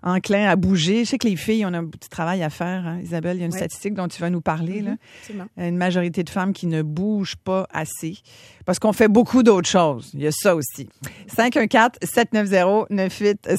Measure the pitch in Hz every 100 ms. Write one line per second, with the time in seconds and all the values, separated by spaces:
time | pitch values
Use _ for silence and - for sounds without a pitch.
0 | 180 185 - 202 208 180 185 190 156 220
1 | 233 262 233 170 214 220 196 175 165 -
2 | - - 165 190 156 - 175 185 170 175
3 | 175 165 170 180 175 185 175 - 202 196
4 | 180 - 170 175 180 160 165 208 208 226
5 | _ - - 208 190 - 175 175 180 180
6 | 175 170 165 196 185 196 175 160 156 151
7 | 202 214 190 - - 190 185 156 156 -
8 | 160 185 _ - - - - 185 214 202
9 | 220 214 240 254 233 190 165 190 160 123
10 | - 139 147 151 208 170 135 - - _
11 | 139 - - - 240 285 220 240 240 -
12 | 180 - 233 214 202 190 180 214 - 196
13 | 185 - 208 202 -